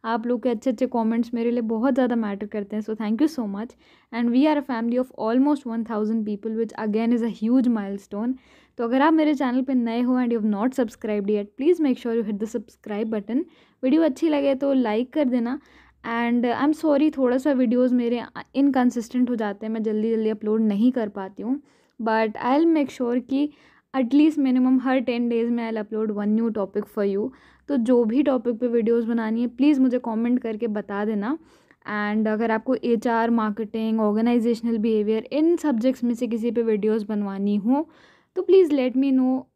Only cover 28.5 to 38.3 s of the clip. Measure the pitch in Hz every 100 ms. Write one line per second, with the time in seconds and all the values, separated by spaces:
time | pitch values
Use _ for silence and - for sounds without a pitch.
28.5 | 226 247 233 220 233 226 233 220 226 240
29.5 | - 285 285 262 240 240 220 240 247 233
30.5 | 214 233 208 202 202 214 214 208 320 _
31.5 | _ _ _ - 208 208 214 220 214 226
32.5 | 220 240 254 240 233 240 226 233 233 214
33.5 | 208 214 220 220 220 214 208 233 240 226
34.5 | 233 233 226 226 220 208 220 - 277 330
35.5 | 339 302 233 254 262 240 233 240 226 233
36.5 | 226 226 214 214 220 208 214 202 196 202
37.5 | 208 202 277 320 _ _ _ _